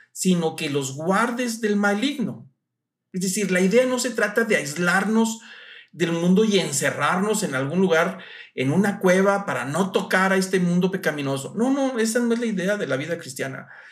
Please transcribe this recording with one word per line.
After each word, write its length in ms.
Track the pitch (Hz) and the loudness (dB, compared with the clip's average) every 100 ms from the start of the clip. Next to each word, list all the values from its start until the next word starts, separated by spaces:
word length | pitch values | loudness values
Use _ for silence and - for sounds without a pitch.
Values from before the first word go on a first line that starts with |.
| _ | _
sino 440 | - 185 175 160 156 | -4 2 2 2 -2
que 140 | 156 | -2
los 260 | 139 131 135 | -2 -4 -6
guardes 680 | 165 196 247 240 247 220 | 0 2 0 0 -4 -2
del 160 | 214 202 | -2 2
maligno". 760 | 202 202 269 294 170 - - _ _ _ _ _ _ | 2 2 0 -2 -6 -6 -16 _ _ _ _ _ _
Es 80 | 185 | -6
decir, 300 | 190 196 190 | -4 -2 0
la 100 | 180 | 2
idea 240 | 190 233 254 | 4 4 2
no 140 | 254 | 0
se 100 | 254 | -2
trata 340 | 226 202 233 | -2 0 0
de 140 | 220 160 | 0 0
aislarnos 800 | 143 156 175 185 196 220 226 - - - - - - | -2 -2 0 2 2 2 0 -2 -12 -20 -20 -20 -16
del 180 | 147 165 | -4 -2
mundo 320 | 165 175 190 | 2 4 4
y 160 | 220 196 | 4 2
encerrarnos 840 | 156 143 143 127 147 175 208 208 | 0 -2 -2 0 0 0 0 0
en 140 | 165 131 | -2 -2
algún 240 | 139 175 | -2 0
lugar, 400 | 190 180 180 - - - - | 2 4 2 -2 -14 -20 -14
en 180 | - 131 | -4 0
una 280 | 165 202 190 | 2 2 2
cueva, 460 | 185 185 196 196 196 | 2 4 4 2 -2
para 180 | 127 135 | -6 -4
no 260 | 156 190 | -2 0
tocar 400 | 220 185 185 190 | 0 0 2 2
a 60 | 190 | 2
este 220 | 190 185 | 2 0
mundo 320 | 175 180 185 | 2 2 2
pecaminoso. 640 | 190 170 147 139 135 135 196 | 0 -4 -2 -4 -4 -6 -2
No, 180 | 247 | 0
no, 240 | 285 269 240 | 0 0 0
esa 220 | 220 240 | 0 0
no 140 | 233 | 0
es 60 | 233 | 0
la 60 | 233 | -2
idea 320 | 185 180 208 | -2 -2 -2
de 80 | 139 | -2
la 120 | 135 | -4
vida 200 | 156 170 | -4 -8
cristiana. 500 | 131 135 135 131 - - - | -8 -8 -8 -8 -16 -20 -20